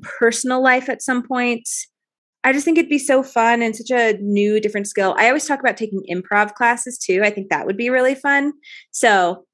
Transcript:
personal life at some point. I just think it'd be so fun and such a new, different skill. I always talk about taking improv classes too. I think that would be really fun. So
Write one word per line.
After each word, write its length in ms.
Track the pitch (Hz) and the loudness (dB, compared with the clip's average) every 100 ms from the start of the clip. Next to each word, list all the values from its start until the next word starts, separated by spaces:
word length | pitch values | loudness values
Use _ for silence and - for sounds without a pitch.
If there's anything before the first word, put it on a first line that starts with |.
personal 600 | - - 233 233 254 254 | -14 0 0 0 -2 0
life 260 | 262 254 262 | 2 2 0
at 120 | 240 | -6
some 220 | - 247 | -4 -4
point. 460 | 247 254 247 233 - - - _ _ _ _ _ | -4 -2 -2 -4 -6 -12 -12 _ _ _ _ _
I 80 | 262 | 0
just 120 | 269 | 0
think 120 | 285 330 | 2 2
it'd 120 | 330 | 2
be 80 | 285 | 0
so 240 | 285 269 | 2 2
fun 400 | 262 233 226 233 | 2 0 2 2
and 120 | 233 220 | 0 -4
such 140 | 226 | -2
a 280 | 247 226 214 | 0 2 0
new, 400 | 202 202 208 214 | 0 0 2 0
different 280 | 214 208 202 | 0 -4 -6
skill. 260 | - 190 - | -2 0 2
I 120 | 226 | 2
always 180 | 294 - | 2 -2
talk 140 | 269 | -2
about 160 | 262 214 | -2 0
taking 260 | 214 196 - | 0 0 -2
improv 440 | 175 185 208 208 | -8 -2 0 0
classes 440 | - 240 240 254 240 | 0 0 0 -4 -6
too. 240 | - 185 | -2 0
I 80 | 208 | 0
think 200 | 208 196 | -2 -4
that 160 | 151 - | -4 -2
would 100 | 196 | -4
be 120 | 240 | 0
really 240 | 254 254 269 | 2 2 0
fun. 360 | 285 277 285 285 - - _ | 0 0 0 -6 -14 -20 _
So 540 | - 240 202 175 180 _ | 0 4 4 2 -2 _